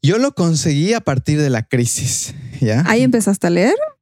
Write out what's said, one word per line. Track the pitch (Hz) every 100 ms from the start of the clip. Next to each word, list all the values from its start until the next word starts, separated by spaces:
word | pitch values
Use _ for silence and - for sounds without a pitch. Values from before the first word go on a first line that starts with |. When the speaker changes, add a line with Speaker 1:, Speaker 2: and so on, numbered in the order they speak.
Speaker 1:
Yo | 135 214
lo | 269
conseguí | - 175 156 156 143 175
a | 226
partir | 202 135 - 151
de | 147
la | 117
crisis, | 107 127 120 - 127 - - - - -
¿ya? | 110 110 175
Speaker 2:
¿Ahí | 220
empezaste | 262 240 202 196 202
a |
leer? | 175 214 440 622 571